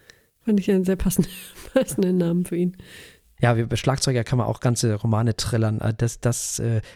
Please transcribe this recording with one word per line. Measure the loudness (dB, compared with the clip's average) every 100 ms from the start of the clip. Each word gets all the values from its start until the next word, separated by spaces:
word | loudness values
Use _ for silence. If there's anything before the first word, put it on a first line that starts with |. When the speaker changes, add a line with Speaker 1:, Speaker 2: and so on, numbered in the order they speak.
| -20 _ _ _
Speaker 1:
Fand | 0 2
ich | 4
einen | 2
sehr | 2 0
passenden, | 2 2 0 -4 -18
<laughs> | -20 -2
passenden | 0 0 0 2 2
Namen | 2 0 -2
für | -2
ihn. | -2 -4 -14 -20 -20 -20 _ 0
Speaker 2:
Ja, | 2 2
wir, | 0
bei | -2
Schlagzeuger | -2 0 0 0
kann | 0 0
man | 0
auch | 0
ganze | 0 0 0
Romane | 0 0 2 0 -2
trillern. | -2 0 0 0
Äh, | -2
das, | -2 -2 -2
das, | -2 -2 -4 -4
äh, | -2 -2 -4